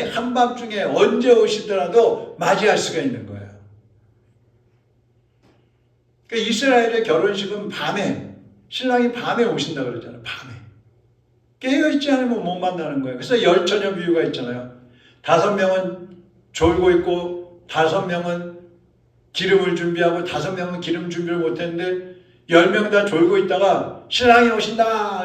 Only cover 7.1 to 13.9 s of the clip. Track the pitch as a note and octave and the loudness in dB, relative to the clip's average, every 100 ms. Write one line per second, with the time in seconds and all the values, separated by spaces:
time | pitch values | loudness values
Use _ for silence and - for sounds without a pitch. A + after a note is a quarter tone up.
7.1 | E3 G3+ G3 - - - - D3 G3+ D#3 | 2 2 -2 -6 -8 -8 -6 -4 -4 -4
8.1 | - - - - _ _ - C4 B3 A#3+ | -6 -10 -18 -20 _ _ -6 0 2 2
9.1 | - - A#3 A3 - E3 D3 B2 A#2 - | -2 -4 0 0 -2 -6 -6 -6 -8 -12
10.1 | - - - C3 A2+ - _ _ _ _ | -16 -14 -14 -16 -20 -20 _ _ _ _
11.1 | _ _ _ _ _ C4 D4 D4+ C#4+ C#4+ | _ _ _ _ _ 0 2 2 0 2
12.1 | C4 B3 G#3+ F3+ F3+ F#3 F3 D3 C3+ C3 | 0 0 -2 -4 -4 -4 -4 -4 -4 -6
13.1 | B2 - D#3 F3 F3+ - G3+ G3 | -8 -2 2 4 4 2 0 -2